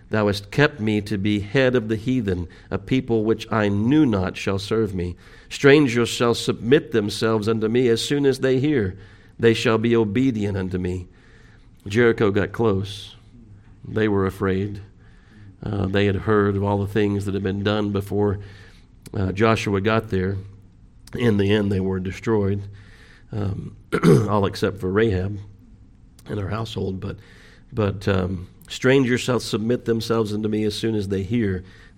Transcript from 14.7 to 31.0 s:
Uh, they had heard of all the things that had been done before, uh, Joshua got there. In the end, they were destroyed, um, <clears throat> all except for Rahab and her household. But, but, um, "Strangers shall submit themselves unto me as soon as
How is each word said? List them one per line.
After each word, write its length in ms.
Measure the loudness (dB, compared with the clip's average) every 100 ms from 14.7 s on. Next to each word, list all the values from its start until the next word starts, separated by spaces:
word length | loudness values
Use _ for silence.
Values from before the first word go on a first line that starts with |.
| -8 -16 -20 -20 -20 -20 -20 -20 -12
Uh, 220 | -6 -4 0
they 220 | 2 2
had 80 | 0
heard 400 | 2 2 2 0
of 80 |
all 160 | 0 -2
the 120 | -2
things 340 | 0 0 0 -4
that 100 | -4
had 80 |
been 200 | -4 -2
done 280 | 0 0 0
before, 480 | -2 -2 0 0 -2 -6 -18 -20 -20 -20 -20 -12
uh, 180 | -4 -2
Joshua 480 | 2 2 2 0 0
got 300 | 2 0 0
there. 280 | -2 -2 -4 -10 -18 -20 -20 -20 -20 -12 -2
In 220 | 2 2
the 160 | 4
end, 180 | 2 2
they 80 | 0
were 200 | -2 -2
destroyed, 640 | -4 -6 -2 0 0 -2 -6 -14 -20 -20 -20 -20 -12
um, 460 | -6 -4 -6 -10 -14 -6
<clears throat> 340 | 2 6 6 4
all 200 | 2 0
except 320 | 0 -2 -2
for 120 | -2
Rahab 460 | 2 2 0 -2 -8 -12 -20 -20 -20 -20 -20 -20 -20 -10
and 120 | -8
her 100 | -6
household. 500 | -6 -6 -6 -6 -6
But, 180 | -8 -10 -16 -20 -20 -20 -8
but, 360 | -2 -2 0 0
um, 420 | 0 0 -4 -10 -18 -16
"Strangers 520 | -2 4 4 4 0
shall 180 | 0 -2
submit 460 | -2 -4 -2 -2 0
themselves 480 | -2 0 0 0
unto 160 | -2 -2
me 140 | 0
as 100 | -2
soon 220 | -2 -2
as 140 | -2